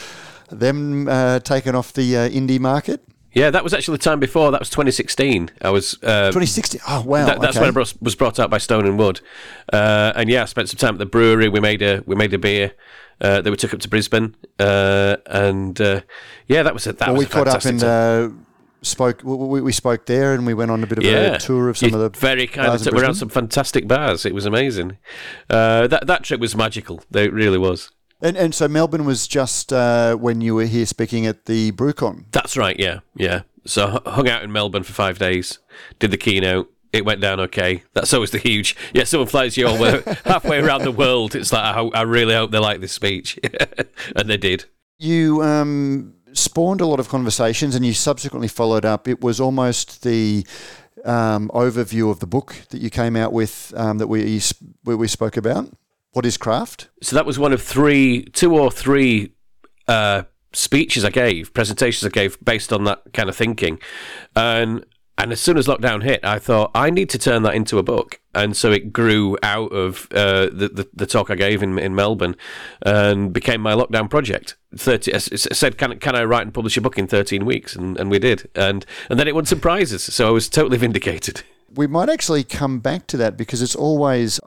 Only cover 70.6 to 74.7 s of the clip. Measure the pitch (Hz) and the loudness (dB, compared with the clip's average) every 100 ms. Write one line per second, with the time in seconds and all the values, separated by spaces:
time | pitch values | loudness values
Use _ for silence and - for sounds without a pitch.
70.6 | 101 98 98 - 98 117 98 95 98 104 | -4 -4 -10 -6 -2 -2 -2 -2 0 0
71.6 | 98 92 95 95 104 110 87 87 - - | 0 -2 -2 0 0 0 -4 -6 -12 -18
72.6 | - - 98 104 101 101 101 87 - 117 | -18 -6 0 4 4 2 0 -2 -2 -2
73.6 | 110 107 127 110 107 147 127 95 - - | 0 0 0 -2 -2 -2 -2 -6 -8 -20
74.6 | _ | _